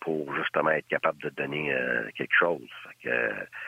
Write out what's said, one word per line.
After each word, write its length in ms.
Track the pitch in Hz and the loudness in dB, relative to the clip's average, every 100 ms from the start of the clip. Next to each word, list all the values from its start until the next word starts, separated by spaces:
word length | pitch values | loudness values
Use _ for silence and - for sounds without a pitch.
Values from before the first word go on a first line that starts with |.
pour 320 | - 78 71 71 | -4 -2 -2 -4
justement 340 | 76 78 76 | 0 2 4
être 160 | 78 - | 2 2
capable 340 | - 82 73 | 0 0 0
de 80 | 73 | -6
donner, 420 | 69 69 73 73 | -4 -4 -2 0
euh, 340 | 65 64 60 53 - | 0 0 0 -2 -6
quelque 180 | - - | 2 4
chose. 300 | 85 76 - - | 4 2 -6 -16
Fait 240 | - - 120 | -18 -10 -2
que, 240 | 120 113 101 - - | 0 0 -2 -8 -10